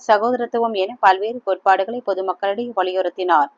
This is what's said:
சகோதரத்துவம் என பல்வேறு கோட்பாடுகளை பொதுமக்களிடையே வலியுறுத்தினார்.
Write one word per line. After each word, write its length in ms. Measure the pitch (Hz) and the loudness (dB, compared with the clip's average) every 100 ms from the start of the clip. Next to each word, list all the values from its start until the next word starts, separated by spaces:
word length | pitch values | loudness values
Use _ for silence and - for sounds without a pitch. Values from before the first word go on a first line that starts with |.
சகோதரத்துவம் 720 | - 208 226 247 240 233 233 214 | 0 2 2 -2 -2 -2 -2 -2
என 180 | 190 240 | -4 2
பல்வேறு 380 | 202 190 214 247 | 2 2 0 -6
கோட்பாடுகளை 600 | - 185 202 190 190 247 | -4 -2 2 2 2 -2
பொதுமக்களிடையே 720 | 247 185 190 180 196 202 240 | -4 -4 -4 -4 -4 -4 -4
வலியுறுத்தினார். 760 | 214 185 185 180 175 180 160 143 | -2 -2 0 -4 -2 2 2 2